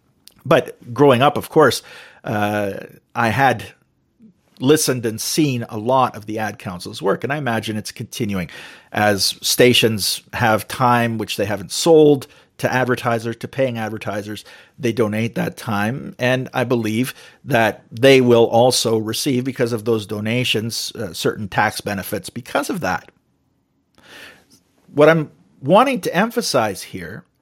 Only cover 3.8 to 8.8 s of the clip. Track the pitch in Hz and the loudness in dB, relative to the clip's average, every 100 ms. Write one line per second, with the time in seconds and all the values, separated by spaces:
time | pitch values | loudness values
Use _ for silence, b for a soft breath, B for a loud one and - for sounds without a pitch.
3.8 | _ _ _ _ _ _ _ - 131 156 | _ _ _ _ _ _ _ -2 2 2
4.8 | - 127 113 110 - - 147 123 117 110 | 2 -2 -4 -6 -4 0 0 -2 -6 -6
5.8 | 110 131 123 113 104 110 107 98 104 90 | 0 2 0 -4 -10 -6 -6 -8 -12 -12
6.8 | 101 107 185 185 127 143 127 113 107 107 | -12 -6 -4 -4 -4 -6 -4 -4 -4 -8
7.8 | - - 113 - 110 95 82 B B B | -8 -12 -12 -8 -6 -4 -8 B B B